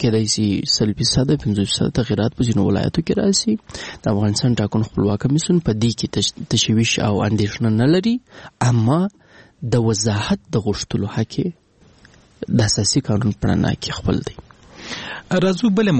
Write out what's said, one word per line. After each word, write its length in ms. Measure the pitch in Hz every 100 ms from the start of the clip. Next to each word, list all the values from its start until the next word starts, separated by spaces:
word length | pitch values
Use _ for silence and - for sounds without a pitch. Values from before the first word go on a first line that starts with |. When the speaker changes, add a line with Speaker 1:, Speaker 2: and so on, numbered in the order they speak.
Speaker 1:
کېدای 240 | 123 110 107
سي 140 | - 104 95 - -
سل 160 | 107
فیصده، 440 | 101 120 - 135 147
پنځوس 240 | - 98 98
فیصده 180 | - - -
تغییرات 360 | - 104 107 -
په 80 |
ځینو 220 | 120 107 98
ولایتو 360 | 98 - 170
کې 120 | 160 196
راسي، 340 | 202 196 - 214 - - - -
د 20 | 113
افغانستان 440 | 104 104 101 131 113
ټاکنو 300 | 104 110 110
خپلواک 340 | - 101 104 135
کمیسیون 340 | 147 - 175
په 120 | -
دې 200 | 110 117 110
کې 80 | - 113
تش-، 180 | - - -
تشویش 500 | 113 - 110 117 -
او 140 | 107 101 104
اندېښنه 420 | 104 104 - 117
نه 180 | 107 131
لري، 220 | 180 214 247 - - - -
اما 380 | 123 120 110 156 196 - _ - - _
د 120 | 123 123 113
وضاحت 520 | 107 113 101 - 202 -
د 40 | 117 -
غوښتلو 400 | 101 - - 98 -
حق 240 | 110 -
یې 100 | 180 - _ _ - _ - _ _ _ -
د 120 | 120 107
اساسي 300 | - 101 139
قانون 300 | - 104 107
په 120 | 98 101
رڼا 240 | 87 - -
کې 100 | - -
خپل 200 | - - -
دی. 80 | - - - - - - - - - - 185
Speaker 2:
راځو 300 | 185 180 233 190
بلې 160 | 208